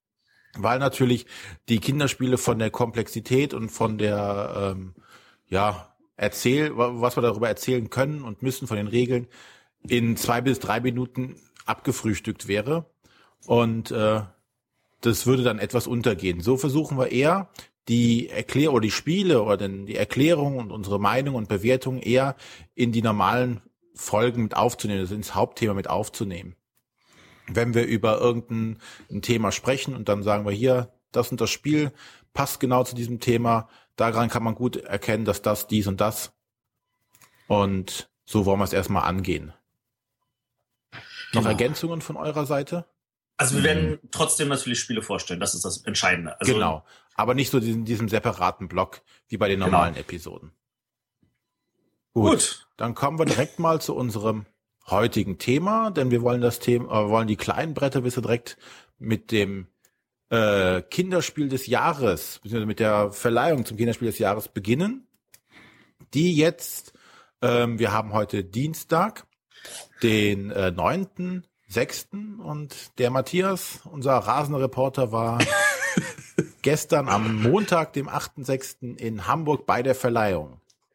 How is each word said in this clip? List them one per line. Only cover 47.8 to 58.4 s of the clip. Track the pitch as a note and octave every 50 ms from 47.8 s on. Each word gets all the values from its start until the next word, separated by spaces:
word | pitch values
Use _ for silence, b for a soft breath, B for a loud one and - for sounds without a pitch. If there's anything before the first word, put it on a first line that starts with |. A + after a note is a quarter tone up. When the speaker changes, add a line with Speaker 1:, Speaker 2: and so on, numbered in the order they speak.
| A2+
Speaker 1:
diesen | A2 A#2 G#2 A#2 G#2
separaten | G#2+ G#2+ - A#2+ G2 - F2+ F2+ - - G2 E2+
Block | F2 F#2 F#2+ - - - b b b b b
wie | _ -
bei | F#2+ G#2+ G2
den | G2 F#2+
Speaker 3:
Genau. | F#2 F2+ F#2
Speaker 1:
normalen | F2 D#2 E2+ D#2
Episoden. | - D#2 - F2 E2+ D#2+ - - - - F2+ - _ _ _ _ _ _ _ _ _ _ _ _ _ _ _ _ _ _ _ _ _ _ _ _ _ _ _ _ _ _ _ _
Gut, | A#2+ G#2 G#3+
Speaker 3:
Gut. | D4 - - - - - - _ _
Speaker 1:
dann | - A2+ A#2+ A2+
kommen | - C#3 C#3+ D#3+ D#3+
wir | D#3+
direkt | C#3 - G#3 D#3 D#3 - -
mal | E3 E3 D#3+ D#3
zu | - - C#3+
unserem | C#3 B2+ A#2+ G#2 A2 G#2 A2 A2 A2 G#2 - _ _ _ _ _ _ _
heutigen | - - G#2 A2 A#2+ - A2+ F#2+ G2 F#2 -
Thema, | - - B2 D3+ F3 G3+ A3 A3+ A3 A3
denn | F#3 D#3 C3 B2+ A#2+
wir | A#2+ A#2
wollen | B2 B2 B2
das | A#2+ A#2+ A#2 -
Thema, | - - A#2+ A#2+ A#2+ - - G#2+ G#2
äh, | G#2
wollen | A2 A2+ A2+
die | G#2+ G#2+
kleinen | - - - - - D3 D#3+ D3
Bretterwisser | - C#3+ C3+ - C#3+ A#2+ B2 - C3 A#2
direkt | - A#2 A#2+